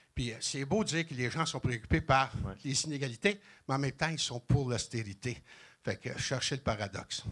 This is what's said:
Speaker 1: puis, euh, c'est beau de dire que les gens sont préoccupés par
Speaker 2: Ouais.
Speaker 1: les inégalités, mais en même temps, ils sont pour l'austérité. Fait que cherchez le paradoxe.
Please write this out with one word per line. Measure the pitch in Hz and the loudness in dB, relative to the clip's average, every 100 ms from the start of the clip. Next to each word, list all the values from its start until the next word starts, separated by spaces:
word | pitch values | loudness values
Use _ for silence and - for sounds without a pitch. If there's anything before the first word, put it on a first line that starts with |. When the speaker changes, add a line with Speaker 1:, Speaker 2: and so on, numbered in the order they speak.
| _ | _
Speaker 1:
puis, | - 120 | -4 -4
euh, | 110 | -4
c'est | - 139 | -4 -4
beau | 139 208 | 0 0
de | 160 | 2
dire | 160 165 | 0 -2
que | |
les | 127 123 | -2 -2
gens | 160 160 | 0 -2
sont | 139 | 0
préoccupés | 123 117 - 160 | -2 -2 2 2
par | 156 135 131 - | 6 6 6 0
Speaker 2:
Ouais. | 98 95 | -4 -4
Speaker 1:
les | 143 135 | -2 -2
inégalités, | 151 143 135 117 202 202 - - - | -2 -2 -4 2 2 2 -6 -12 -2
mais | |
en | 135 | 0
même | 139 | 0
temps, | - 160 | 0 -2
ils | 156 | 0
sont | - 123 | -2 -2
pour | - 127 131 | 4 4 4
l'austérité. | 117 - 117 104 95 123 117 - - - - | 0 -2 -4 -6 -6 -6 -6 -10 -20 -20 -8
Fait | - 98 | -4 -4
que | - - | -4 -4
cherchez | - 127 - 135 | -2 -2 -2 0
le | |
paradoxe. | - 107 101 95 - - - | 0 0 -2 -6 -8 -8 -8